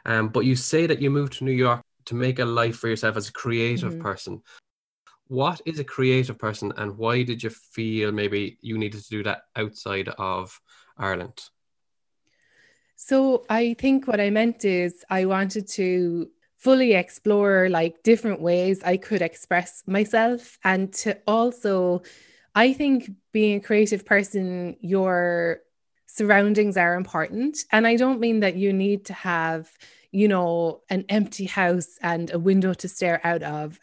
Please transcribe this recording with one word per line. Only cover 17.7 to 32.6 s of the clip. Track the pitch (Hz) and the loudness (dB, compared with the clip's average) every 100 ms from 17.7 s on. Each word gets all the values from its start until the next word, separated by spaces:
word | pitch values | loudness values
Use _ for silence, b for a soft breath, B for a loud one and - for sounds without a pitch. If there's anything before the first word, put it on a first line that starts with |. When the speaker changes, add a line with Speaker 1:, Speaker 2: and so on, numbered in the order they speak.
| 170 165 - | 2 0 0
Speaker 2:
different | 220 226 226 185 | 4 4 2 -2
ways | 170 175 185 190 | 2 2 2 0
I | 180 190 | 0 -2
could | - 202 | 0 -2
express | 165 - - 180 180 - - | -2 -6 -2 0 0 -6 -2
myself, | 196 214 226 233 240 - - 190 | 0 2 2 2 0 -8 -4 0
and | 190 190 - | 0 -2 -4
to | 214 196 208 | -6 -4 0
also, | 220 240 240 202 190 180 175 b b b b b | 2 2 0 0 2 2 0 b b b b b
I | 208 254 | 4 4
think | 269 285 254 - 196 _ | 4 2 2 0 -16 _
being | 214 214 202 | 2 2 2
a | |
creative | 202 208 208 202 - | 0 2 2 0 2
person, | 202 196 202 185 180 175 - | 0 2 -4 -4 -4 -8 -8
your | 170 190 190 175 175 170 170 - _ _ _ _ - | -2 0 2 2 0 0 -2 -4 _ _ _ _ -12
surroundings | - 208 202 202 208 208 190 | -2 4 4 4 2 2 2
are | 170 175 | 0 0
important. | 185 165 156 208 285 294 - | -4 -4 -4 -4 -4 -6 0
And | 220 226 | 2 4
I | 233 | 2
don't | 254 240 | 2 0
mean | 233 220 | 0 2
that | 196 185 | 0 0
you | 196 | 0
need | 190 196 202 202 | 2 0 -2 -6
to | |
have, | 185 185 170 160 160 - _ b b b | -8 -4 -2 -2 -4 -10 _ b b b
you | 196 208 | 2 2
know, | 185 175 170 165 - - | 4 0 0 -2 -4 -6
an | 190 190 | -6 0
empty | 214 202 - 190 | 0 -2 -6 -6
house | 202 180 180 - - | 0 2 2 -2 -6
and | 175 170 170 | -4 -4 -4
a | 170 | 0
window | 185 190 | 2 4